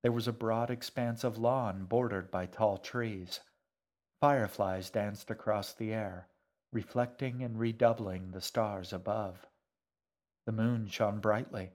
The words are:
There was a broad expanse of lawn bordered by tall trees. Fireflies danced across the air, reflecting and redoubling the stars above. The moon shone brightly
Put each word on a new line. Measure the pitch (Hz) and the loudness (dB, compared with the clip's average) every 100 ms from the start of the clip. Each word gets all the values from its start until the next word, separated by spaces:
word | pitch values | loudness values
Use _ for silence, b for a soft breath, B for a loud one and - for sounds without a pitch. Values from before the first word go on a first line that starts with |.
There | 120 | 4
was | 117 117 | 2 0
a | |
broad | 113 113 113 117 | -2 0 2 0
expanse | 123 - - 120 113 127 | -4 -6 -2 -2 0 -2
of | 110 | 0
lawn | 117 131 117 95 95 | 2 2 0 -4 0
bordered | 113 123 101 90 | 2 2 -2 -2
by | 92 90 | -4 -4
tall | - 110 98 | 2 2 2
trees. | - 127 117 101 90 - - _ _ _ _ _ _ _ | -4 -4 -4 -6 -10 -12 -14 _ _ _ _ _ _ _
Fireflies | 147 143 104 - 98 92 92 | 6 6 2 2 0 0 -2
danced | 110 104 104 - | -2 -2 -4 -8
across | 113 - 107 98 | -6 0 0 0
the | - 110 | -6 -4
air, | 110 104 90 87 _ _ _ _ | -2 -4 -8 -16 _ _ _ _
reflecting | 117 - 127 123 - 135 123 | -6 -2 0 0 -2 -6 -4
and | 127 110 | -6 0
redoubling | 117 113 117 117 104 92 92 | 0 6 4 4 -2 -4 -6
the | 92 | -8
stars | - - 107 101 90 | -4 0 0 -2 -6
above. | 95 95 107 101 92 - _ _ _ _ _ _ _ _ _ - | -6 -2 -2 -4 -8 -20 _ _ _ _ _ _ _ _ _ -6
The | |
moon | 110 113 120 104 | 0 2 2 -2
shone | - 107 104 | 0 0 2
brightly | 107 107 123 - 92 | 2 2 0 -6 -8